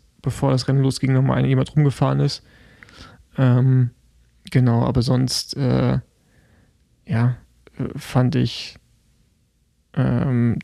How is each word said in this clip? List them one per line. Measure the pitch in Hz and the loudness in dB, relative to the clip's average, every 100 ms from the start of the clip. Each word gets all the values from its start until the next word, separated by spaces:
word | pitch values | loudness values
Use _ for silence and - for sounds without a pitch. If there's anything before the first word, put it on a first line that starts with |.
| _ _ | _ _
bevor | - 120 139 | -8 -4 0
das | 131 - | 0 0
Rennen | 135 | 0
losging, | 135 131 131 | 0 0 0
nochmal | 131 131 127 | 0 0 0
ein, | 131 | 0
jemand | 131 131 | 0 0
rumgefahren | 151 147 - 135 139 | 0 0 2 0 0
ist. | 143 - - _ - - - - - - _ - | -2 -4 -14 _ -20 -20 -20 -20 -20 -20 _ 0
Ähm, | 127 123 131 131 120 - _ _ _ _ - | 2 4 4 2 2 -4 _ _ _ _ -4
genau, | 127 127 117 | 0 2 2
aber | 123 127 | 0 0
sonst, | 120 127 131 - - - | 0 0 0 -4 -8 -6
äh, | 131 127 127 127 - _ _ _ _ _ _ _ _ _ - | -2 0 0 -2 -4 _ _ _ _ _ _ _ _ _ -6
ja, | 113 120 123 - _ - - | 0 0 -2 -10 _ -20 -12
äh, | 139 - | -10 -10
fand | - 135 127 | -4 0 0
ich, | 131 123 - - - _ _ _ _ _ _ _ _ _ _ _ | 0 -2 -4 -14 -18 _ _ _ _ _ _ _ _ _ _ _
ähm, | - 131 120 127 123 120 - | -4 -2 0 0 0 0 -2